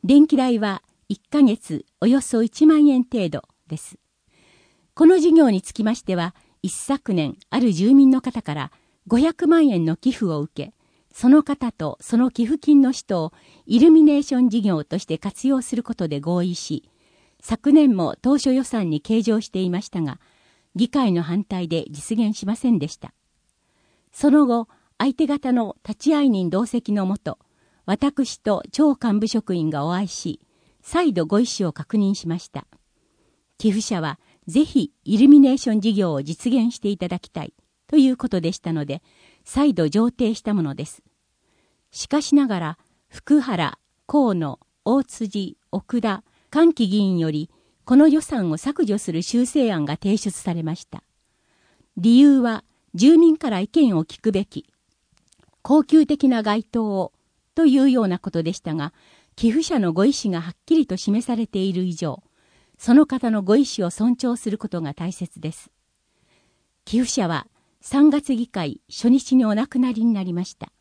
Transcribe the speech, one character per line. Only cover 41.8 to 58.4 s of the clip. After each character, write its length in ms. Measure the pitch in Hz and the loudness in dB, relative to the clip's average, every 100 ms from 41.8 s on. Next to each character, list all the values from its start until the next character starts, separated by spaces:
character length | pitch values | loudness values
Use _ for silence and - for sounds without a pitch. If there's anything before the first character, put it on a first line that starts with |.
| _ | _
し 180 | - - | -16 -4
か 140 | 294 | -4
し 120 | - | 0
な 140 | 285 269 | 0 0
が 100 | 190 | -4
ら、 200 | 156 165 _ _ _ | -8 -12 _ _ _
福 320 | - - 294 | -20 0 0
原、 380 | 254 180 151 - _ _ - | 0 -4 -6 -8 _ _ -4
河 280 | 294 247 | 0 0
野、 240 | 185 151 127 _ _ | -2 -6 -10 _ _
大 200 | - 269 | -2 -2
辻、 520 | 262 - 220 208 190 - _ | -4 -8 -8 -6 -10 -14 _
奥 300 | 196 - 240 | -12 -6 -6
田、 240 | 220 196 _ _ _ | -4 -8 _ _ _
関 220 | 302 339 | 2 2
木 160 | 320 208 | 2 0
議 100 | 208 | 0
員 200 | 196 175 | 0 0
よ 120 | 160 | -2
り、 200 | 151 160 _ _ _ | -4 -8 _ _ _
こ 120 | - 254 | 2 6
の 120 | 311 | 6
予 120 | 302 | 4
算 300 | - 262 180 | -2 -4 -2
を 60 | 156 | -4
削 280 | 269 294 | -6 -4
除 140 | 233 208 | -2 -2
す 140 | - | -4
る 100 | 165 | -6
修 240 | - 233 247 | -2 -2 0
正 260 | 302 240 | 0 0
案 120 | 175 | 0
が 100 | 143 | -4
提 220 | 156 196 208 | -4 -2 -2
出 140 | 202 | -4
さ 240 | - - | -8 -6
れ 80 | 170 | -6
ま 120 | 160 | -6
し 120 | 170 - | -8 -12
た。 160 | - _ _ _ _ _ _ _ _ _ - | -20 _ _ _ _ _ _ _ _ _ -2
理 220 | 202 240 | 4 6
由 220 | 285 269 | 6 4
は、 240 | 240 220 _ _ _ | 0 -6 _ _ _
住 220 | 170 254 330 | 2 6 8
民 200 | 330 311 | 6 4
か 140 | 285 | -2
ら 100 | 196 | -4
意 80 | 208 | -2
見 280 | 330 262 170 | 2 2 2
を 80 | |
聞 160 | 160 - | -4 -4
く 120 | 220 | -4
べ 120 | 190 | -4
き、 220 | 208 - _ _ _ _ _ _ _ _ _ _ | -6 -12 _ _ _ _ _ _ _ _ _ _
恒 220 | - 302 | 0 2
久 220 | - 311 294 | 4 4 4
的 220 | 294 269 | 2 2
な 140 | 240 | 0
街 220 | 214 214 | -2 -4
灯 220 | - 233 214 | -4 -6 -4
を、 260 | 196 180 _ _ _ _ | -4 -6 _ _ _ _
と 120 | - 320 | 2 4
い 120 | 262 | 4
う 120 | 269 | 4
よ 120 | 254 | 2
う 60 | 202 | 0
な 100 | 180 | -4
こ 120 | - | -4
と 100 | 170 | -4